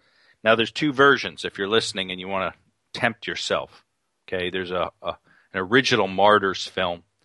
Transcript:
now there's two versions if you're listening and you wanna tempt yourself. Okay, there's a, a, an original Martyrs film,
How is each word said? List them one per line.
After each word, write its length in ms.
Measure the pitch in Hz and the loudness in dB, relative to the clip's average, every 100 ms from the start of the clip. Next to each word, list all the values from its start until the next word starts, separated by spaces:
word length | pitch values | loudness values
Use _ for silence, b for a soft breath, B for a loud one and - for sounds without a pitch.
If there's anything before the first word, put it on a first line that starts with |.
| b b b b | b b b b
now 100 | 110 | 2
there's 160 | 113 113 | 2 2
two 220 | - 151 | -2 -4
versions 520 | 131 139 131 98 78 | 4 4 4 0 -8
if 140 | - - | -10 -6
you're 100 | 98 | 0
listening 420 | 113 - 101 92 | 0 -2 -6 -4
and 100 | 92 | -4
you 80 | 92 | -4
wanna 260 | 98 90 - _ _ _ | -4 -4 -8 _ _ _
tempt 340 | - 120 113 - | -4 -4 -4 -8
yourself. 580 | 82 - 87 67 _ _ _ _ _ - | -8 -4 -4 -4 _ _ _ _ _ -10
Okay, 220 | 92 90 | -6 -6
there's 200 | 92 87 | -6 -6
a, 200 | 90 82 - | -4 -6 -6
a, 60 | 90 80 b b b | -12 -12 b b b
an 80 | 95 | -8
original 480 | 92 123 127 120 95 | 0 2 2 0 0
Martyrs 580 | 95 101 104 98 87 - | 4 6 6 4 -4 -8
film, 360 | - 92 87 _ _ | -4 -4 -6 _ _